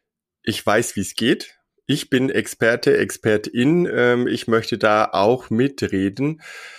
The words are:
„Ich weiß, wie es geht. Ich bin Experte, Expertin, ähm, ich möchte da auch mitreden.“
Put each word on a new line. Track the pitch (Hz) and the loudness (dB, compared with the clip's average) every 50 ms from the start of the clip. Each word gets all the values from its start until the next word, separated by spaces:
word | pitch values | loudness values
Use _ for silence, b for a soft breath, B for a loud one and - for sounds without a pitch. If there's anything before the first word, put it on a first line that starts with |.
| b b _ _ _ _ _ _ _ | b b _ _ _ _ _ _ _
„Ich | 113 104 - - | -6 -6 -2 0
weiß, | 110 104 117 117 - - | 0 2 2 0 -2 -4
wie | 104 | -6
es | 92 - - | -6 -6 -6
geht. | - 110 127 214 - - - _ _ _ _ _ _ _ | -2 0 0 0 -2 -4 -14 _ _ _ _ _ _ _
Ich | - 139 151 - - | -4 -4 -4 -2 -2
bin | 139 123 131 135 | 0 0 0 0
Experte, | - 113 107 - - - 123 113 120 123 - 139 123 | -2 -2 -4 -4 -4 0 2 2 2 2 2 2 2
Expertin, | - - 101 - - - 113 107 104 107 - - 120 123 147 170 175 175 - | 2 0 -2 -6 -2 0 0 0 0 -2 -4 -2 0 2 2 2 2 2 0
ähm, | 117 123 123 123 123 123 123 - | 0 2 2 2 2 2 0 -2
ich | - 117 - | -4 -4 -2
möchte | 120 113 113 110 - 120 101 | 0 0 0 0 -2 -4 0
da | - 107 107 107 107 - | 2 2 4 2 2 2
auch | - 90 98 110 131 127 - - | 2 2 4 4 2 0 -2 -2
mitreden.“ | 113 113 131 143 139 - 110 95 98 95 95 98 101 127 139 151 160 156 B B B B B B B | 0 0 0 0 0 -4 -4 -2 0 0 0 -2 -2 -2 -4 -4 -4 -8 B B B B B B B